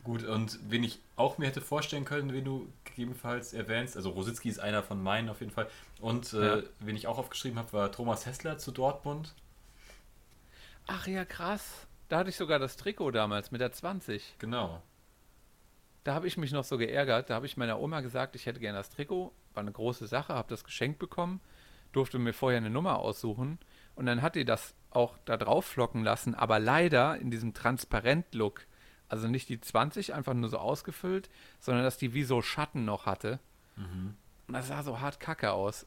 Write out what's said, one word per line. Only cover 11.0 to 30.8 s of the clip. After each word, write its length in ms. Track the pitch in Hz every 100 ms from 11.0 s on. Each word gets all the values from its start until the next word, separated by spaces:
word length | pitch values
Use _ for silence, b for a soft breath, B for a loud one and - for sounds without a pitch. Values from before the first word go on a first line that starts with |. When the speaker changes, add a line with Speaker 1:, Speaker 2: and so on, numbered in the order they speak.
| 185
Speaker 2:
ja, 180 | 190
krass. 600 | 180 - 175 208 - - - - -
Da 100 | 165
hatte 120 | 185
ich 60 | -
sogar 220 | 165 151
das 180 | 131 -
Trikot 360 | 196 214 156
damals 380 | 117 107 104 -
mit 100 | 120
der 120 | 123
zwanzig. 640 | - 170 190 - 104 - -
Speaker 1:
Genau. 440 | 110 120 95 82 - _ _ _ _ - - _ - _ _ -
Speaker 2:
Da 100 | -
hab 100 | 143
ich 120 | 180 170
mich 160 | 147
noch 120 | 143
so 140 | 135 131
geärgert, 520 | 113 135 139 117 131
da 60 | 113
hab 80 |
ich 120 | 143 -
meiner 220 | 117 110
Oma 200 | 147 160
gesagt, 340 | 127 127 131
ich 120 | 127 -
hätte 120 | 123
gerne 180 | 110 101
das 120 | 101
Trikot, 420 | - 143 185 180 - -
war 60 | -
eine 80 | 101
große 340 | 101 113 120 107
Sache, 260 | 123 147
hab 140 | 143 110
das 160 | 113
geschenkt 340 | - - 127 151
bekommen, 420 | 180 - 175 185 B B B B B
durfte 260 | - 131 127
mir 140 | 120
vorher 240 | 120 131 120
eine 120 | 110
Nummer 280 | 120 180 123
aussuchen 600 | - 104 117 107 131 165 B B B
und 120 | - 127
dann 140 | 120
hat 140 | 151
die 100 | 156
das 300 | 120 110 - - -
auch 260 | 127 120 -
da 120 | - 113
drauf 280 | 104 147
flocken 380 | - - 120 120
lassen, 320 | 110 107 -
aber 240 | 113 110 110
leider 580 | 110 147 175 139 139 156
in 120 | 131
diesem 240 | 117 117
Transparent-Look. 1120 | - 117 127 - 110 113 151 170 117 104 - - B B B -
Also 200 | 110 113
nicht 200 | 131 -
die 120 | 120
zwanzig 520 | - 113 139 214 196
einfach 200 | 156 135
nur 140 | 123 117
so 100 | -
ausgefüllt, 720 | 101 139